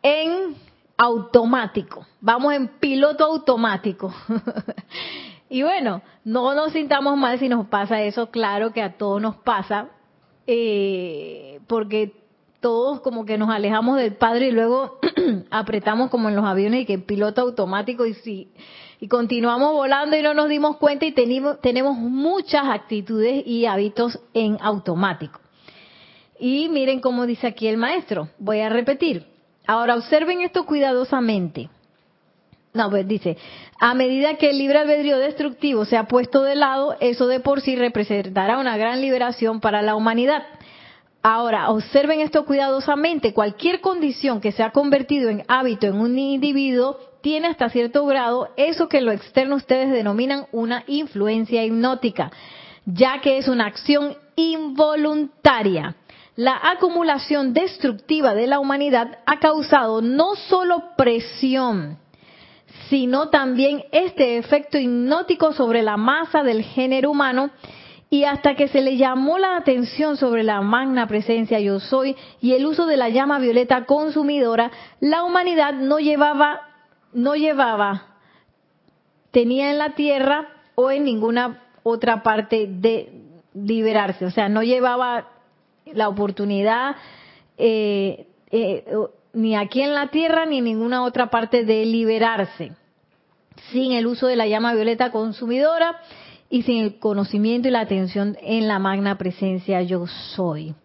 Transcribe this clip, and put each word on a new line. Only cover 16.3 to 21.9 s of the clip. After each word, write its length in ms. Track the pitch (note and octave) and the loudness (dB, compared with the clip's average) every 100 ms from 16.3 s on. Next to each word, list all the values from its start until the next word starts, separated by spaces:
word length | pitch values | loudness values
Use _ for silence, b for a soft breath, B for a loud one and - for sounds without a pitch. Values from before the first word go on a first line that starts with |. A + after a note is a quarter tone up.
| G3+ | 0
los 80 | |
aviones 380 | G#3 F#3+ G3+ B3 | 0 0 0 0
y 20 | |
que 100 | A#3 | -2
en 80 | F#3+ | -6
piloto 400 | F#3 G3+ G#3 G#3+ | -4 -2 0 0
automático 640 | B3 A#3+ F#3 G3 G#3 A#3+ A#3 | -2 -2 -4 -2 -4 -4 -4
y 80 | |
si, 340 | G#3 A#3 G3 - _ B B B B | -4 -12 -14 -14 _ B B B B
y 80 | G3+ | -2
continuamos 680 | A#3+ A#3 A#3+ A#3 A#3+ C#4+ | 0 0 0 0 2 2
volando 440 | D4+ C4+ C#4 D4 D#4 | 2 2 0 2 2
y 60 | |
no 120 | D4+ | 2
nos 140 | D4+ D4+ | 2 0
dimos 300 | D4 D4+ D4+ | 2 0 2
cuenta 260 | D4 C#4+ | 0 2
y 80 | D#4+ | 0
tenimo-, 440 | C4+ A#3 B3+ C#4 C#4+ | 2 2 0 -2 0
tenemos 380 | B3 B3 C4+ | 0 0 0